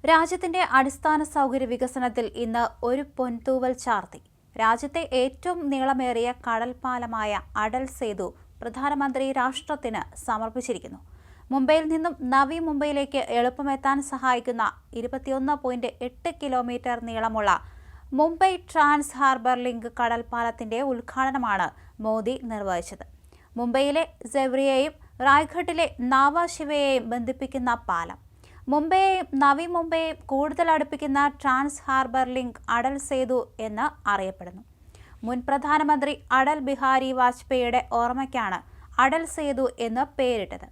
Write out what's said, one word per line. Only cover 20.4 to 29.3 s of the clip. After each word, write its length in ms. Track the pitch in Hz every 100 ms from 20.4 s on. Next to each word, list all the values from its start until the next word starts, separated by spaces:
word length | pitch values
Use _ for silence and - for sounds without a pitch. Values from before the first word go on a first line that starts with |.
| 233 226 220 226
ഉദ്ഘാടനമാണ് 880 | 277 240 - 262 269 262 240 196 170 - - -
മോദി 380 | 220 220 214 262
നിർവഹിച്ചത്. 600 | 247 214 196 175 175 190 - - - - _ 233
മുംബൈയിലെ 500 | 240 262 277 294 330 - 226
സെവ്രിയെയും 600 | 277 262 262 277 262 294 - - -
റായ്ഘട്ടിലെ 760 | 262 285 311 339 349 330 330 -
നാവ 460 | 247 269 277 320 339
ശിവയെയും 640 | 339 294 294 277 262 226
ബന്ധിപ്പിക്കുന്ന 640 | 240 226 - 262 269 247
പാലം 540 | 233 - 175 170 190 - _ - - -
മുംബൈയെയും 580 | 285 311 381 392 381 285